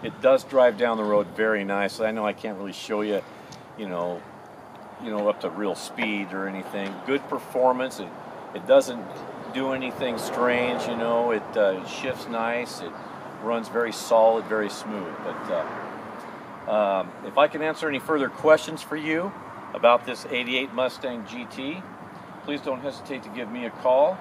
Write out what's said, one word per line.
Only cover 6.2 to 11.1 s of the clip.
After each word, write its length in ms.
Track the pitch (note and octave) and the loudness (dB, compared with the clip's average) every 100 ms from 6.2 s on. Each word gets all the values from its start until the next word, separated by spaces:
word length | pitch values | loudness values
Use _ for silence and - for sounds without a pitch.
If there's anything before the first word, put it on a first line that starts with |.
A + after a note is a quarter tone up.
| G2 | -4
or 140 | F#2+ G2 | -4 -4
anything. 480 | F#2+ F#2+ G#2 G2 F#2+ | -6 -8 -6 -6 -8
Good 240 | - C#3 C#3 | -2 -2 -2
performance. 720 | C3+ - C3 B2+ B2+ B2+ - | -8 -4 4 4 4 -2 -4
It, 100 | F2+ - - - - | -10 -10 -14 -14 -12
it 100 | - - | -12 8
doesn't 360 | C#3 C4+ A#2+ - - - - - | 8 8 -4 -8 -12 -12 -12 -8
do 200 | C3 C3+ | -4 -2
anything 460 | C3 B2+ A#2+ C3+ A#2 | -2 -2 -2 -2 -2
strange, 680 | - A#2+ B2 B2 B2 A#2+ - | -4 2 4 4 2 0 -2
you 80 | A#2 | -2
know. 360 | A#2 | 2